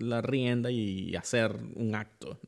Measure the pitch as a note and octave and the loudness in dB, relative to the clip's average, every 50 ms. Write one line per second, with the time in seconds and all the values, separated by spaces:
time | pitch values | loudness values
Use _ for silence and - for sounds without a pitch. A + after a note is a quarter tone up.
0 | A2+ A#2+ A#2+ A#2 A2+ B2 C3+ C3 B2+ B2 A#2+ A#2+ A#2+ B2 B2 A#2 G#2+ G2+ F#2+ F#2+ | -2 0 0 0 0 2 2 2 4 4 2 2 2 0 0 0 0 0 0 -2
1 | F#2 F2 F2 E2+ - - - A#2 A2+ G#2+ G#2 A2+ A2+ G#2+ - - A#2 G#2+ G#2+ G#2+ | -2 -2 -4 -4 -2 2 2 4 4 4 2 -2 -8 -8 -4 -2 0 0 0 0
2 | G#2+ - - - - - - - - | -4 -6 -12 -14 -12 -12 -12 -12 -8